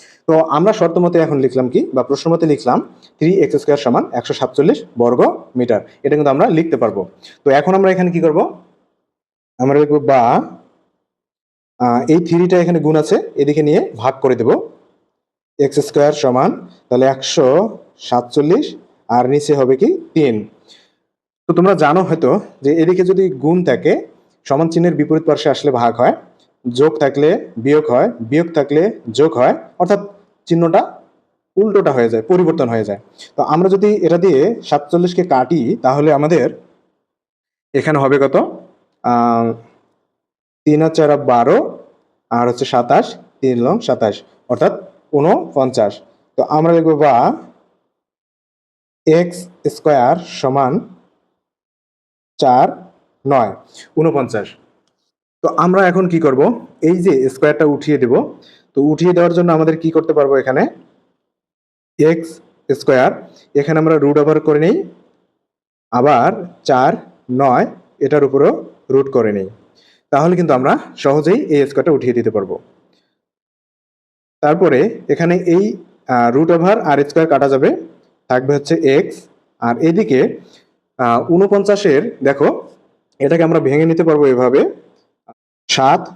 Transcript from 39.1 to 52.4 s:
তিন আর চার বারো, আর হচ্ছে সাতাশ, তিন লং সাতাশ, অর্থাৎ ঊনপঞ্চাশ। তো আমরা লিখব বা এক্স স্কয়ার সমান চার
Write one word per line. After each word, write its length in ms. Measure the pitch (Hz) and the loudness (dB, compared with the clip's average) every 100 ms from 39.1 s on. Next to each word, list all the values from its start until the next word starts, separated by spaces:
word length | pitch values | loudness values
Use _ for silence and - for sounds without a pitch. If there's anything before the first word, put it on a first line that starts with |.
| 120 120 117 117 113 - _ _ _ _ _ _ _ _ _ - | 0 0 0 -2 -6 -14 _ _ _ _ _ _ _ _ _ 0
তিন 160 | 151 | 2
আর 80 | 160 | 2
চার 280 | 160 151 139 | 2 2 2
বারো, 680 | 127 120 120 214 - - - _ _ _ - | 2 2 2 2 0 -8 -20 _ _ _ -8
আর 180 | 120 120 | -4 -2
হচ্ছে 180 | 120 135 | -2 -2
সাতাশ, 520 | 127 120 151 247 - - _ | -2 2 0 0 -6 -20 _
তিন 160 | 135 120 | -2 0
লং 200 | 120 214 | 0 -2
সাতাশ, 440 | 233 123 107 98 - _ - | -2 -2 -2 -4 -12 _ -8
অর্থাৎ 420 | 120 185 - - - _ | -2 -2 -2 -12 -20 _
ঊনপঞ্চাশ। 880 | 143 156 277 - - 131 120 104 - - _ _ - | -2 0 0 -2 -4 -2 0 -2 -4 -16 _ _ -6
তো 60 | |
আমরা 300 | - 151 165 | -2 0 2
লিখব 160 | 170 160 147 | 2 2 2
বা 380 | 147 120 156 320 - _ _ _ _ _ _ _ _ _ _ _ _ _ _ _ - | 2 2 0 -2 -10 _ _ _ _ _ _ _ _ _ _ _ _ _ _ _ 0
এক্স 400 | 160 175 - - _ 147 | 2 0 -6 -18 _ -8
স্কয়ার 460 | - 156 143 123 175 | -4 0 2 2 0
সমান 640 | - - 135 135 131 139 - - _ _ _ _ _ _ _ _ _ _ _ _ _ | -4 -6 -4 -2 -2 -2 -8 -16 _ _ _ _ _ _ _ _ _ _ _ _ _
চার 300 | - | -2